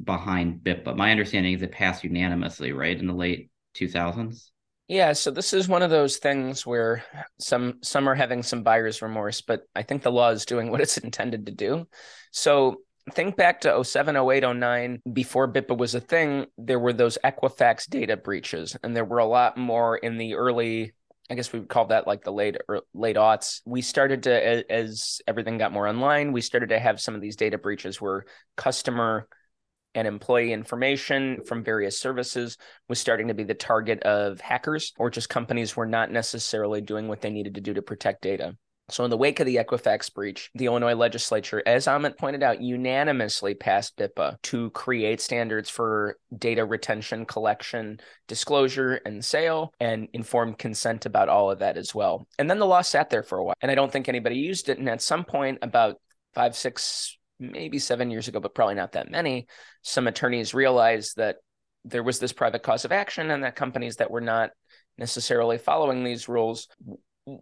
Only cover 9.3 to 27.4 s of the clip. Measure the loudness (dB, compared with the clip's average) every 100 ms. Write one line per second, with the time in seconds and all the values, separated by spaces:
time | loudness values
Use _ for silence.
9.3 | -4 -2 -4 -4 -8 -4 -2 2 4 4
10.3 | 4 0 -2 0 0 2 0 -4 -6 -4
11.3 | -6 -8 -4 -2 -2 -4 -16 -20 -20 -12
12.3 | 0 4 6 6 2 -8 _ -8 -4 -2
13.3 | 4 4 4 2 2 2 0 2 4 4
14.3 | 4 4 2 0 0 -2 -6 -6 -4 0
15.3 | 2 2 2 0 0 0 -2 0 2 2
16.3 | 0 -4 -8 -2 2 2 4 2 2 -2
17.3 | 2 0 4 4 4 -2 -4 -2 -2 -2
18.3 | -6 -4 -8 -8 -8 -4 -2 0 2 4
19.3 | 6 4 2 -2 2 2 2 -2 -4 -4
20.3 | 0 2 2 0 -2 -4 _ _ _ -10
21.3 | -8 -6 -8 -2 2 4 4 2 -2 -2
22.3 | -2 0 -2 -4 -6 -6 -4 0 4 4
23.3 | 4 0 -10 -6 -4 -2 2 2 2 2
24.3 | 4 4 2 0 -2 -2 -6 -8 -6 -4
25.3 | -4 -2 0 0 0 0 2 2 2 2
26.3 | -2 0 0 2 2 2 0 -2 -8 -8
27.3 | -2